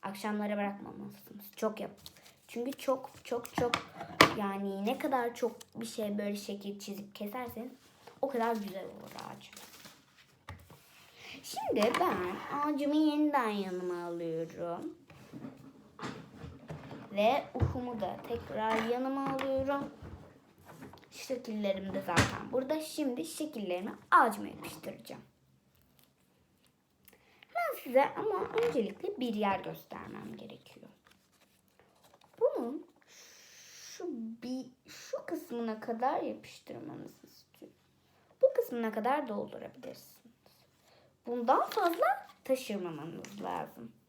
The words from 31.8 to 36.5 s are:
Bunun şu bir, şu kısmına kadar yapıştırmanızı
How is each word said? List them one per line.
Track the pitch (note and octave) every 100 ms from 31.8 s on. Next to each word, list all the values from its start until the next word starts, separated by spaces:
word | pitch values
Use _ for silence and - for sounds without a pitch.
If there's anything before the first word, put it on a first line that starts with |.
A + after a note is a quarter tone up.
| - _ - - - -
Bunun | B4+ C#5 A#3 D#4 - - -
şu | - - - - - - - - - F4+ B3 A3+ A#3
bir, | A#3+ B3+ - - -
şu | - - C5 -
kısmına | E4+ - A#3+ A#3 A3
kadar | - A3+ B3+ E4
yapıştırmanızı | E4+ - -